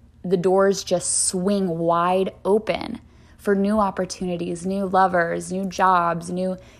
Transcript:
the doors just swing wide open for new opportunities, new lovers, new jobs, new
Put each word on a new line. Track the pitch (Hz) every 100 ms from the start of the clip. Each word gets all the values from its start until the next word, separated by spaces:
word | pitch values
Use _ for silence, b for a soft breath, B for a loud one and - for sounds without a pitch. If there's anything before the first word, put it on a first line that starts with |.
| - _
the | 180 180
doors | 180 190 196 190
just | - 180 - - -
swing | 190 180 202 190 165
wide | 170 170 175 185 190 - 180
open | 214 214 170 - - - b b b
for | - 196
new | 196 214
opportunities, | 196 190 180 - 185 175 175 175 180
new | 196 190
lovers, | 185 190 180 170 175 170
new | 185 196
jobs, | 180 190 180 170 170 170
new | 180 185 185 B B